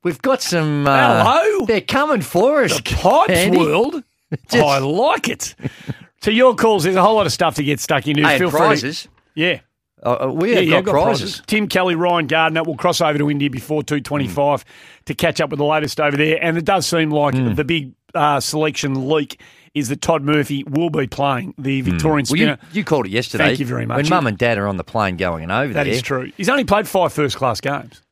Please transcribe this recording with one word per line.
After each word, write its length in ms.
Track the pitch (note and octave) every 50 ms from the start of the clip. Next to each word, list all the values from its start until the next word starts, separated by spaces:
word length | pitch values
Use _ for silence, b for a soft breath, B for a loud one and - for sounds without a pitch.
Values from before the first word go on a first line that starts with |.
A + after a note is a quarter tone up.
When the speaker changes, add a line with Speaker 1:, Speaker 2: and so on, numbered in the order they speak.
| _
Speaker 1:
we've 180 | F3 D#3+ -
got 200 | - C4+ C4+ C4
some, 460 | - - F3+ E3+ D#3 D3+ D3 C#3+ C#3+
uh, 360 | C#3 C#3 C3 B2+ B2 A#2 A2+ -
Speaker 2:
Hello? 420 | A3 C4 E4 E4+ A4 G#4 G4 A#3+
Speaker 1:
they're 140 | G#3 A3 G3
coming 400 | - - - C4+ D4 D#4 D4 G#3+
for 420 | C#3 - - F3 G#3 C4 D4+ D4 B3
us, 120 | E3 E3
Speaker 2:
The 180 | C#3+ - - -
Pipes 340 | - - F#3 B3 D#4 - -
Speaker 1:
Andy. 260 | F#3 E3+ F3+ F#3+ F3+ F3
Speaker 2:
world. 440 | E3 D3+ D3+ F3+ A#3 D4 D#4+ D4+ - _ _ _ _
Speaker 1:
<laughs> 260 | _ D#3 - _ -
Just 140 | - A#3+ D3+
Speaker 2:
I 140 | C#3+ C#3 C#3
like 480 | C3+ C#3 D3+ F#3+ B3 D#4 F#4 - - -
it. 240 | - - - - - B B C3 B B B B B B B B B _
To 100 | - G#3+ G#3+
your 220 | A#3 B3+ C4 A3+
calls, 280 | F3+ - A3+ G#3+ F#3+ D3+
there's 100 | F3+ F#3
a 60 | F#3
whole 140 | F3+ G#3 A3
lot 100 | G#3+ G3
of 60 | D3+ -
stuff 220 | - F3+ D#3+ -
to 80 | - D3
get 160 | C#3 D3 -
stuck 280 | - - D#3+ C#3 B2
into. 180 | D3 D3 D3 D3+
Speaker 1:
Hey, 120 | D#3+ D3 C3+
Speaker 2:
Feel 100 | F#3 F3
Speaker 1:
prizes. 540 | C#3+ D3+ F#3+ G#3+ - C#3+ C3 C3 E3 - -
Speaker 2:
free 80 | - _ _ _ _ _
to, 140 | D#3 D#3+ F3+
yeah. 80 | D#3 - _ _ _ _ _ _ _ _ -
Speaker 1:
Uh, 140 | A#2+ B2 - C3 C3
uh, 20 | B2+
we 160 | D#3 F3 A3+
Speaker 2:
Yeah, 60 | A#3+
Speaker 1:
have 80 | G#3+ F#3+
Speaker 2:
yeah, 80 | D#3+
Speaker 1:
got 60 | D#3+ F#3
Speaker 2:
I've 60 | F#3
got 60 | G#3 F3
Speaker 1:
prizes. 260 | C#3+ F3 - A3 C3
Speaker 2:
prizes. 200 | G#2 G3 - - _
Tim 220 | - G#3 G#3+ G#3
Kelly, 260 | F3 - F#3 F#3 F#3 E3+
Ryan 300 | D#3+ F3 F3 F3 E3+ D#3+
Gardner. 380 | C3 D#3 D#3+ D#3+ D#3+ D#3 E3 D#3+
We'll 120 | E3 D#3
cross 240 | - - F3 E3 -
over 180 | E3+ D#3 D3+ D3
to 100 | D3 D3
India 220 | D3 C#3+ C#3+ C#3+
before 320 | C3 B2+ - - D3+ D3+ D3
two 160 | - D3+ C#3+
twenty-five 640 | C3+ - C#3+ D3 C#3 F#2 - D3 C#3+ C#3+ C#3+ C3 - B B B B B B B B
to 80 | - D3
catch 260 | - - E3 - -
up 120 | D#3+ C#3+
with 80 | C#3 C#3
the 60 | D3
latest 340 | D3 D#3 D#3 D3+ C#3+ - -
over 180 | D3+ D3 C#3+
there. 220 | C#3 D3+ D#3 D#3+ D#3+
And 160 | - E3+ D#3+
it 80 | E3+ D#3+
does 220 | G#3 G3 F#3 -
seem 240 | - F3 E3 D#3+ D#3
like 240 | D3+ D3 D3 C#3+ C3
Speaker 1:
Mm. 200 | C3 B2+ A#2+ G2+
Speaker 2:
the 80 | - D3
big, 280 | C3 E3+ D#3+ C#3 C3 - _ _ _ -
uh, 240 | E3+ D3 D3+ D3 C3+
selection 680 | - - - D#3 D#3 D#3 C#3+ - - C#3+ C3+ C3+ B2+ C3+
leak 300 | D#3 D#3 C#3+ - - b b b b b b b b
is 140 | D3 C#3 A#2
that 120 | C#3 -
Todd 220 | - - E3 D#3 C#3
Murphy 400 | C#3+ D3+ D3+ C#3 - C#3+ C#3 -
will 220 | D#3+ C3+ D3+ E3+ E3
be 160 | D3+ D#3 C3+
playing 460 | - - - C#3+ C#3 C3+ A#2+ F#2+ F2+ -
the 240 | - C3+ C3+ C3+ C3+
Speaker 1:
Mm. 40 | B2+
Speaker 2:
Victorian 400 | F#2 F2 E2+ D3+ D#3 D3+ D3 C3 A2+
Speaker 1:
Well, 80 | C#3 E3
you, 60 | D#3+
Speaker 2:
spinner. 120 | D3+ C#3 - - - -
Speaker 1:
you 100 | G#3 F3
called 220 | - E3 C#3 A2+
it 60 | F#2+
yesterday. 340 | F#2+ A#2 B2 - - A2+ D#3 D3
Speaker 2:
Thank 100 | B2+ C3
you 60 | C#3
very 180 | A#2+ B2 A#2+ A#2
much. 120 | A2+ A#2
Speaker 1:
When 120 | C3 C#3+ D#3
Mum 180 | F#3 F3+ C#3+
and 100 | A#2+ G#2
Dad 200 | F2 A#2+ A#2+ A2+
are 100 | G2+ G2+
on 100 | G2+ G2
the 60 | F2+ E2+
plane 340 | - - A2+ G#2 F#2+ F2+
going 340 | E2 F#2 F2+ E2+ D#2+ D#2+ E2+
over 200 | G2 A#2 C#3 C#3+ A2
Speaker 2:
That 100 | D3+ C#3+
Speaker 1:
there. 100 | - G#2+
Speaker 2:
is 80 | B2+
true. 300 | B2 - C#3+ B2+ B2+ - -
He's 140 | - G3 G#3
only 140 | C4+ C#4+ A#3+
played 220 | - G3+ G#3+ G3+
five 260 | - - F#3+ F3 D3 -
first-class 480 | D3+ D3 C3 - - C3 B2+ A2 -
games. 400 | - C#3 C#3+ C#3 - A#2+ - - _ _